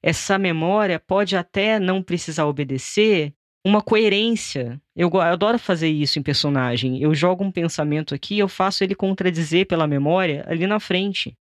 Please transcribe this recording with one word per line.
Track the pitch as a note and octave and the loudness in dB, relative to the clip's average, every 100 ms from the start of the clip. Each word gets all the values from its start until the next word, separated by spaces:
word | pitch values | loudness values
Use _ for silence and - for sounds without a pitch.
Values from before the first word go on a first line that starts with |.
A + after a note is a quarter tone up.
Essa | D#3+ D#3+ - G3 | 0 -2 0 0
memória | F#3+ D#3+ E3 G#3 G#3 E3 | 0 0 0 2 0 -2
pode | _ F#3+ G3+ F#3+ | _ 0 0 -2
até | F3 G3 G#3 A3 | -4 -2 0 0
não | F#3 F#3+ | 0 -2
precisar | F#3 F3 - D#3 | -2 -6 -4 -2
obedecer | D3+ C#3+ C#3 C3 - - A3 G3 D3 - _ _ | -2 -2 -4 -4 -4 2 4 4 0 -8 _ _
uma | F#3+ G#3 | 2 2
coerência. | - G#3+ A3 G3+ A3+ A3+ - - A#2+ C3 _ - | 4 2 4 2 0 -2 -4 -6 -6 -8 _ -2
Eu | F3 | 2
go-, | F#3 | 2
eu | E3+ | 2
adoro | E3+ G3+ A#3 | 2 2 0
fazer | - F3 D#3+ | 0 0 0
isso | D3+ C#3+ D#3 | 0 0 0
em | |
personagem. | C#3 C3+ D3 C#3 B2 A#2+ B2+ B2+ | -2 0 0 0 0 0 -2 0
Eu | D3+ | 0
jogo | D3+ F3 F#3 | 2 2 2
um | G3 | -2
pensamento | F3+ E3 - D3+ D3+ D#3 C#3 | -2 -4 -2 -2 -2 -4 -8
aqui, | - G#3 | -4 -2
eu | G3 | -2
faço | - F#3+ G3 | 0 -2 0
ele | F#3+ G3 | -2 0
contradizer | F#3+ F#3+ F#3 E3 D#3 E3 F#3+ | -2 0 -2 -2 0 0 2
pela | E3+ D3+ | 2 2
memória | C#3+ C#3+ F3+ F#3 C#3+ - | 2 2 2 0 -2 -4
ali | E3 F#3 | -2 0
na | G#3+ | -2
frente. | - F3+ G3 F#3+ - - | 0 -2 -2 -4 -8 -12